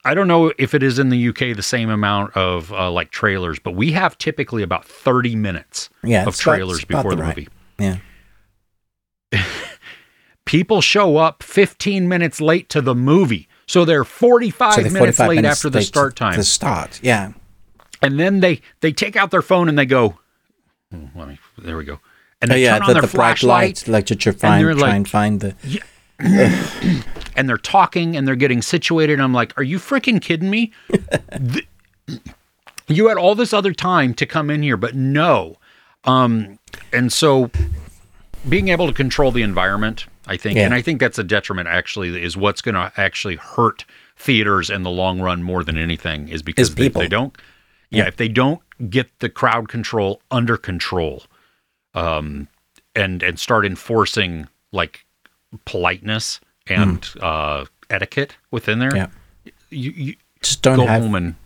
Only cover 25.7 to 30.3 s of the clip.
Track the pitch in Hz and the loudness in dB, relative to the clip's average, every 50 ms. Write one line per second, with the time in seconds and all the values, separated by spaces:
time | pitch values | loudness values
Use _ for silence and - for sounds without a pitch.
25.7 | 143 208 - - _ _ _ _ _ - - - 190 196 - - 180 185 - - | -8 -8 -10 -14 _ _ _ _ _ -4 0 2 4 4 4 4 2 0 -4 -8
26.7 | - - - - 170 127 - - - - - - - 131 135 131 117 107 - - | -8 -4 -2 0 0 0 -4 -8 -8 -8 -10 -6 -4 -2 0 0 -2 -4 -4 2
27.7 | - 196 180 - - 180 170 165 170 147 135 135 135 123 139 135 123 120 110 - | 4 4 4 4 0 -2 -2 -2 -2 -2 0 0 2 2 2 2 2 0 0 -2
28.7 | - 160 - - 165 160 156 147 151 143 139 127 127 120 117 110 - - 143 127 | -2 -2 0 0 2 2 2 2 2 2 2 2 2 0 0 -2 -4 -6 -4 -4
29.7 | 170 185 - - 277 269 - 269 226 180 - - | -4 -6 -4 -2 -2 0 0 2 0 0 0 -2